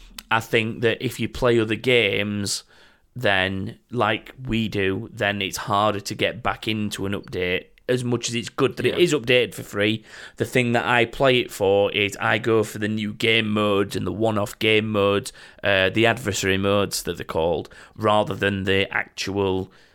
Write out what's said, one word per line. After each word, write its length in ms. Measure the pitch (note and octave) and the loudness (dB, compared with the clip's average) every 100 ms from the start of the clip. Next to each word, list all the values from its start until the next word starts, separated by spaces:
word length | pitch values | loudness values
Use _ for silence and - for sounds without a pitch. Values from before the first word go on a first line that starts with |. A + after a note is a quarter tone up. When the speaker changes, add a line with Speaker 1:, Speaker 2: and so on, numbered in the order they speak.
| - - - | -20 -20 -2
Speaker 1:
I 100 | A2+ | 0
think 420 | - A#2 A2 G#2 | 2 0 0 0
that 200 | A2+ - | 0 0
if 140 | B2 - | -4 -4
you 80 | A2 | -6
play 300 | - B2 A#2 | 0 2 4
other 160 | A2 | 2
games, 880 | G#2+ B2+ A#2+ G2+ G#2 G#2 G#2 F#2+ - - - - _ _ | 0 2 4 4 0 -2 -4 -4 -6 -10 -20 -20 _ _
then, 640 | B2 A2 F#2+ F#2+ F#2+ G#2 - _ | -2 2 2 0 -2 -6 -10 _
like 440 | A#2+ G#2+ A2+ - - B2+ | -2 0 0 -6 -12 -4
we 220 | A2+ G#2+ | -2 0
do, 400 | G2+ F#2+ F#2+ A2+ | 0 0 -2 -6
then 300 | A2+ G2+ G2+ | -4 -2 -2
it's 140 | F#2+ - | -4 -6
harder 440 | - G2+ G#2+ G2 | -2 2 2 0
to 140 | - | -6
get 280 | G#2+ F#2+ F#2 | -4 -4 -2
back 260 | G2+ F#2+ A2+ | -4 -4 -4
into 380 | A2 G#2 - G2 | -2 -4 -4 -4
an 60 | |
update. 540 | G2+ - F2+ F2+ F#2 - _ - | -6 -6 -4 -2 -2 -4 _ -2
As 140 | B2 | -2
much 260 | B2 A#2+ - | 0 -2 -2
as 60 | |
it's 140 | A#2 G2 | -4 -4
good 280 | - C3 C3 | 0 0 0
that 60 | - | -2
it 80 | |
Speaker 2:
Yeah. 60 | - | 0
Speaker 1:
is 100 | F3+ | 0
updated 400 | D3+ A#2 B2 G#2+ | 0 2 2 2
for 80 | - | -4
free, 420 | - G2+ G#2 A2 - - - - | -8 -2 0 0 -6 -20 -18 -6
the 60 | |
thing 280 | A#2 C3 A#2+ | 0 2 2
that 120 | A#2 | 0
I 200 | F2+ B2 | 2 2
play 340 | A#2 - C3+ B2+ | 0 2 2 2
it 140 | - | 0
for 400 | - G2 G2+ G2+ | 0 2 4 2
is 240 | G#2 G2+ - | 0 -2 -2
I 180 | A2 A2+ | 0 0
go 260 | A#2+ A2 | 2 2
for 140 | G#2 G#2+ | 0 -4
the 100 | G#2+ | -4
new 240 | A2 G#2 | -2 -6
game 340 | G#2+ A2+ A2+ G#2+ | -2 2 2 2
modes 460 | G#2+ G#2 G2+ G2+ | 2 2 2 0
and 100 | G2 | -2
the 80 | G2 | -4
one-off 460 | F#2+ A2 G#2+ G2+ - | -2 0 0 -2 -2
game 320 | A2 G#2+ A2 | 2 2 2
modes, 420 | G#2+ G2+ G2+ - - - - | 0 2 0 -2 -12 -20 -6
uh, 280 | G2+ G2 F#2+ | 0 2 2
the 140 | A2 A2+ | 4 2
adversary 520 | A#2 G#2+ G2 F#2+ F#2+ | 2 -2 -2 0 0
modes 460 | G2+ G2+ F2+ - | 2 0 0 -4
that 120 | F2 E2+ | -6 -8
they're 80 | |
called, 440 | - E2 E2 D#2+ - - - | -4 0 0 0 -4 -16 -20
rather 400 | - G#2+ G#2+ G#2+ | -2 2 2 2
than 300 | G2+ G2+ G2 | 0 -2 0
the 280 | F#2+ G2 G2 | 0 0 0
actual, 800 | G#2 - - G2 G2 G2 F#2+ F2+ - _ | -4 -6 -8 -4 0 0 0 -4 -12 _